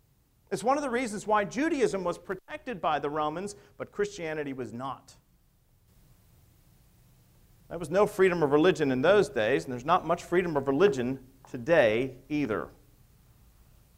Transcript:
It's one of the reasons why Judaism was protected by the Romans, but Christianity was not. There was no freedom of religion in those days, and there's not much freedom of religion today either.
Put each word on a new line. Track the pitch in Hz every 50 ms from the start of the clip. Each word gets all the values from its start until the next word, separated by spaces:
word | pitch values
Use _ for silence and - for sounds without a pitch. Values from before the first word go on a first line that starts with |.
| _ _ _ _ _ _ _ _ _ -
It's | 196 180 190
one | 240 277 302
of |
the | 285 262
reasons | 233 247 262 220 214 190 -
why | 202 214 208 202
Judaism | 165 147 220 294 330 330 269 233 - 196 196 185
was | 175 170
protected | - - - 190 185 - - 302 302 - 269 233 175
by | - 170 151 143
the | 143 143
Romans, | 147 156 151 151 156 170 196 202 - - - - _
but | - - -
Christianity | - - 208 202 - - 170 156 156 156 147 143 135
was | 131 123 110
not. | 107 117 131 135 120 - - - - _ _ _ _ _ _ _ _ _ _ _ _ _ _ _ _ _ _ _ _ _ _ _ _ _ _ _ _ _ _ _ _ _ _ _ _ _ _ _ _ _ _ _ _ _ _ _ _ _ _ -
There | 151 170
was | 175 135
no | 165 196 208
freedom | 208 - - 190 190 175 175
of | 156 135
religion | 143 151 160 185 165 143 156 139
in | 131 127
those | 127 170 202 208 180 -
days, | - 117 107 110 135 160 160
and | 135
there's | 123 123 120
not | 151 175 180 -
much | 160 170 170 -
freedom | - 170 180 185 175 156
of | 143 135 139
religion | 139 143 190 202 - 131 120 123 135 135 - - - - - -
today | - 131 117 143 170 160 127 110 107 117 135 131 123 - - -
either. | 151 147 143 110 107 87 64 - - - _ _ _ _ - _ _ _ _ _ - _ - - _ - - _ - - - _ _